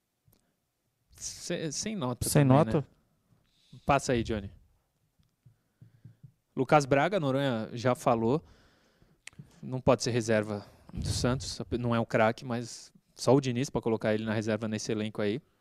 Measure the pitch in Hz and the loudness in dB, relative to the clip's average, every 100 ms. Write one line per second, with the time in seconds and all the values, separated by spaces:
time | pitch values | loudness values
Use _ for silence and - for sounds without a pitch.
0 | _ _ _ _ _ _ _ _ _ _ | _ _ _ _ _ _ _ _ _ _
1 | _ - - - - 175 160 135 214 214 | _ -18 -16 -14 -8 -8 -6 -8 -8 -6
2 | 127 123 - 151 139 131 156 151 135 _ | -6 -4 0 4 6 6 4 0 -2 _
3 | _ _ _ _ _ _ _ - - 139 | _ _ _ _ _ _ _ -10 0 2
4 | - 123 113 110 98 - _ _ _ _ | 2 -2 0 -4 -6 -14 _ _ _ _
5 | _ _ _ _ _ _ _ _ - _ | _ _ _ _ _ _ _ _ -20 _
6 | - _ - _ _ - 127 151 135 139 | -20 _ -20 _ _ -4 4 4 4 2
7 | 160 202 143 131 139 117 107 120 123 123 | 2 0 0 0 0 -2 -4 -4 -2 0
8 | - 117 113 147 - - _ _ _ _ | 2 2 2 0 -4 -20 _ _ _ _
9 | _ _ - - - - 139 127 143 131 | _ _ -20 -20 -20 -18 -10 -2 2 2
10 | - 120 110 110 107 104 - - - - | 2 -2 2 0 0 -6 -10 -20 -14 -8
11 | - - 123 127 - - - 117 120 117 | -4 0 0 -2 -6 -10 -6 -4 0 0
12 | 113 120 110 117 135 120 117 - - _ | 0 4 2 2 -6 -8 -8 -14 -20 _
13 | _ - - 139 131 120 139 123 117 110 | _ -4 4 4 4 -2 -2 -4 -2 0
14 | 117 107 110 110 110 107 110 107 - 110 | 0 0 0 -2 0 -2 -2 -6 -4 -4
15 | 107 107 104 113 - _ | -4 -2 -2 -2 -8 _